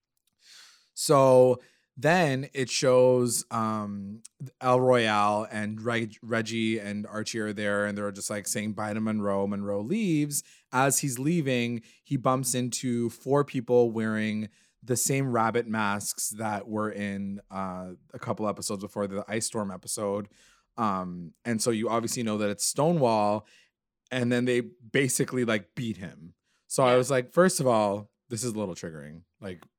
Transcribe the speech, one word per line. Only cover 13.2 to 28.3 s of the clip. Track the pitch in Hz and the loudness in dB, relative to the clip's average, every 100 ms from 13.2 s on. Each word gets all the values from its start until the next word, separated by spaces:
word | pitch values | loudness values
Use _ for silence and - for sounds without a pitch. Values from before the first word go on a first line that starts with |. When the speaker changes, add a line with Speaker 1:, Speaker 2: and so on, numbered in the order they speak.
| 131 143 | 0 2
Speaker 1:
people | 139 135 117 123 120 | 2 -2 2 4 4
wearing | 113 110 110 107 107 107 _ _ _ | 2 -2 0 -2 -4 -6 _ _ _
the | - 120 | -4 -2
same | - 135 135 | 0 0 2
rabbit | 117 113 117 120 | 2 2 0 -2
masks | 110 104 101 101 - - 104 | -2 0 -2 -4 -6 -6 -6
that | 110 104 101 | -4 -4 -4
were | 107 107 | -4 -4
in, | 98 101 98 98 101 - | -4 -6 -4 -6 -8 -10
uh, | 95 95 92 92 90 _ | -8 -6 -8 -10 -14 _
a | - | -10
couple | - 107 107 | -6 -4 -2
episodes | 101 - 101 | -4 -6 -6
before, | 98 - 101 | -8 -6 -4
the | 98 - | -6 -6
Ice | 110 - | -4 -4
Storm | 113 101 | -4 -6
episode. | 92 - - 104 101 104 _ _ _ _ - | -8 -10 -6 -4 -4 -6 _ _ _ _ -4
Um, | 110 95 92 87 85 - | -2 0 -4 -8 -14 -10
and | - 113 | -4 -2
so | 123 | 0
you | 113 110 | 0 0
obviously | 113 113 127 | -2 -2 -4
know | 113 107 | -4 -2
that | 104 | -2
it's | 101 - | -2 -4
Stonewall, | - 151 175 127 110 104 107 - _ _ _ _ _ _ | 0 0 2 2 4 2 0 -4 _ _ _ _ _ _
and | 127 120 | -2 0
then | 123 123 | 2 2
they | 120 | 0
basically, | 117 - 113 131 139 - 131 127 | -2 -10 -4 0 2 0 -2 -2
like, | 120 107 95 - | 0 0 -2 -8
beat | 117 98 | -8 -8
him. | 92 76 82 - _ _ - | -12 -16 -20 -20 _ _ -6
So | - | 2
I | 131 | 4
Speaker 2:
Yeah. | 127 | 4
Speaker 1:
was | 123 | 4
like, | 135 123 | 0 2
first | - 185 - | 4 4 4
of | 131 | 2
all, | 113 104 101 104 _ | 4 2 0 -6 _
this | _ | _